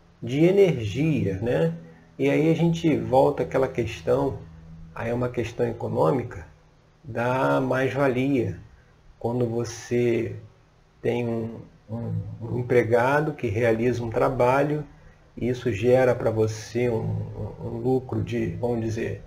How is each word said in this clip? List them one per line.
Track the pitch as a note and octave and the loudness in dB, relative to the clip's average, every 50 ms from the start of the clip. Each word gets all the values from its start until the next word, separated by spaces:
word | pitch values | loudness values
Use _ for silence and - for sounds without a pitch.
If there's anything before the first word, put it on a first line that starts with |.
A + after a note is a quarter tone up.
| _ _ _ _ | _ _ _ _
de | A#2 A#2 C3 D3 E3 | -6 -4 2 4 4
energia, | F3+ G3 G3+ G3 F3 C#3 A#2+ G#2+ G#2 - C3 D#3 D#3+ D3 A2+ G#2 G2 F#2 F#2+ | 6 6 6 6 6 4 0 -4 -4 -2 0 0 2 2 0 0 -2 -2 -2
né? | A2+ A#2+ C3+ D#3 E3 E3 E3 - - - - - - - - - | -2 0 0 2 2 0 -2 -4 -12 -18 -20 -20 -20 -20 -4 0
E | C3+ C#3 | 0 2
aí | C#3 C#3+ D#3 E3 | 4 4 4 4
a | D#3+ | 4
gente | - E3 E3+ E3 - E3+ D#3+ C3+ | 4 2 2 2 2 2 2 2
volta | A2+ A2+ A2+ B2 C3+ C#3+ D3 C#3+ - B2+ | 2 2 4 4 6 6 4 2 0 -4
àquela | - - C3 C3 | 0 0 0 0
questão, | C3 - B2 A2+ G#2+ - - - - B2 C3+ C#3 C#3 - - - - - - - - - - - - - | 0 0 -2 -4 -4 -6 -6 -2 0 0 2 0 -2 -4 -6 -12 -16 -20 -20 -20 -18 -18 -18 -18 -14 -10
aí | - A2 A#2 | -8 -6 -4
é | A#2+ | -2
uma | B2 B2 B2 | -2 -2 -2
questão | B2 B2 A2+ G#2+ - - A#2+ | -2 -4 -6 -4 -4 -2 -2
econômica, | A#2 A2 - A#2 A2 A2 B2 D3+ D#3+ C#3+ B2 G#2+ - - - - - - - - _ _ _ _ _ _ _ - | -2 -2 -6 -6 -4 0 2 2 2 2 0 -4 -6 -10 -14 -16 -16 -20 -20 -20 _ _ _ _ _ _ _ -16
da | - A2 A2+ A#2 B2 B2+ C3 C#3 C#3+ C#3+ C#3 | -8 -6 -2 0 0 0 2 2 2 2 0
mais-valia. | C3+ B2+ B2+ C3 C3+ C3 A2+ C3+ C#3+ C3+ A#2 B2+ C3 C#3 C#3+ B2 A2 G#2 - - - - - - - _ _ _ _ - - | 0 0 0 0 0 0 0 2 0 2 2 2 0 2 2 2 0 -2 -4 -8 -14 -20 -20 -20 -20 _ _ _ _ -20 -14
Quando | _ - A#2 A#2+ B2 B2 | _ -6 -4 0 0 0
você | A2+ A2+ A#2+ A#2+ A#2 - - - - B2 A#2+ A#2+ A#2+ A#2 A#2 A2+ G#2 G#2+ - - - - _ _ _ _ _ _ _ _ _ | 0 0 -2 -4 -4 -8 -12 -6 -2 0 2 2 2 2 0 -2 -4 -6 -10 -14 -18 -20 _ _ _ _ _ _ _ _ _
tem | - A#2+ A#2 A#2+ A#2+ | -4 -2 -2 0 -2
um, | A#2 A#2 A2+ A2+ A2+ A2+ G#2+ - - - - _ G#2+ | -2 -2 -4 -4 -6 -8 -12 -16 -20 -20 -20 _ -10
um, | A2 A#2 A#2 A2 A2 G#2+ G2+ - - - | -10 -8 -6 -4 -4 -4 -6 -8 -10 -10
um | A2+ A2 A2+ A#2+ | -8 -6 -4 -4
empregado | B2 A#2+ B2+ A#2+ A2+ G#2+ A#2 A#2 A#2+ C3 C#3+ D3+ D#3 - - | -2 2 2 2 4 4 2 2 4 4 2 2 2 0 -2
que | - - | -4 -4
realiza | A#2 G2 A2+ B2 A#2 A2+ A2 A#2 B2+ A#2 A2+ A#2 | -2 0 2 2 2 2 2 2 0 0 -2 -4
um | A2 | -4
trabalho, | G#2+ B2 C#3 C#3 C3 A#2+ B2 B2 C3 C#3 D3 D3+ D3 D3+ D3 - - - - - - - - - _ | 0 0 0 0 2 2 4 4 4 4 2 0 -2 -4 -6 -10 -16 -20 -20 -20 -20 -20 -20 -20 _
e | - - | -4 -4
isso | A#2+ B2+ - - B2 | -2 -2 -2 -2 -2
gera | G#2 G2 A2+ B2 B2 C3 C3 B2 A#2 | -2 2 4 4 6 6 6 4 2
para | - B2 A#2 | 2 0 0
você | G#2+ A2 A2 G#2+ A2 - - - - A#2+ B2 A#2+ | 2 2 0 0 0 -6 -12 -6 -2 0 0 0
um, | A2+ A2 | 0 0
um, | G#2+ G#2+ G#2+ G#2+ G#2+ - - G#2+ G#2+ - - - A#2 | -2 -2 -4 -4 -6 -8 -8 -10 -10 -10 -10 -10 -10
um | A2+ A#2 A#2 | -8 -8 -4
lucro | A#2 B2+ C3 B2+ B2 - A2+ G#2+ | 0 0 0 0 0 -2 -4 -4
de, | G#2 G#2+ A#2+ A#2 A2+ A2 G#2+ | -2 -2 -2 -2 -2 -2 -4
vamos | - A#2+ A#2+ A#2+ A2+ | -4 -2 -2 -2 -2
dizer, | A2 A2 G#2+ A2+ A2+ - - - - | -2 -2 -4 -4 -4 -6 -6 -8 -12